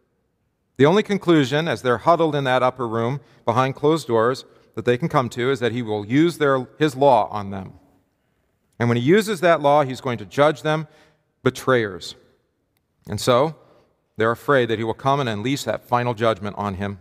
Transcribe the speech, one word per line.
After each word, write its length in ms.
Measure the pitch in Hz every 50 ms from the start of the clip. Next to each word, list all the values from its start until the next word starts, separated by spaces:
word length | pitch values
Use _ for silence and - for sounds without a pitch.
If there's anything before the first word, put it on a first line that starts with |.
| _ _ _ _ _ _ _ _ _ _ _ _ _ _ _ -
The 60 | 131 147
only 160 | 185 214 208
conclusion, 640 | - 208 185 - 175 170 156 139 117 139 147 165 165
as 160 | 127 104 -
they're 160 | 127 120 107
huddled 340 | - 151 170 156 165 156 147
in 100 | 143 139
that 180 | 127 127 127 120
upper 240 | 127 - - 123 113
room 320 | 110 113 113 120 143 139 - _ _ _ -
behind 300 | 120 107 123 131 135 127
closed 320 | - - 147 160 160 - -
doors, 380 | 117 113 110 123 135 - - _ _ _ _ _ -
that 100 | 110 -
they 140 | 120 123 123
can 120 | 170 160
come 200 | - 143 123 113
to 220 | - 123 120 131
is 80 | 139 107
that 140 | 120 117 110
he 100 | 123 120
will 200 | 107 107 107 104
use 360 | 101 123 143 165 175 156 -
their, 280 | 151 139 135 131 123 - - -
his 160 | 151 156 131
law 340 | 131 143 143 123 110 98 -
on 220 | - 107 101 98
them. 220 | 98 98 95 - - - _ _ _ _ _ _ _ _ _ _ _ _ _ _ _ _ _ _ _ -
And 100 | 117 120
when 80 | 117 120
he 60 | 120
uses 380 | 139 185 220 202 214 214 151
that 200 | 180 170 170 147
law, 220 | 147 143 143 151 147
he's 180 | 131 127 -
going 160 | - 131 120 113
to 80 | 107
judge 380 | 90 - 139 143 156 160 - -
them 240 | 156 156 160 156 - _ _ _ _ _ _ _ _ _ _ -
betrayers. 720 | 127 127 - - 135 131 120 110 101 92 85 - - - _ _ _ _ _ _ _ _ _ _ _ _ _ _ _ _ _ _ -
And 140 | 104 104
so, 360 | - 131 123 120 143 160 151 _ _ _ _ _ _ _ _ _ _ _ _ -
they're 140 | 110 113
afraid 380 | 117 - - - 143 131 120 113
that 100 | 113 104
he 40 | 113
will 120 | 113 107
come 240 | - - 135 139 147
and 100 | 139 117
unleash 360 | 107 101 107 127 143 131 -
that 220 | 113 104 107 _ -
final 280 | 120 120 120 120 117
judgment 400 | 101 117 113 110 95 104 101 - -
on 160 | 101 101 95
him, 240 | 92 101 101 101 95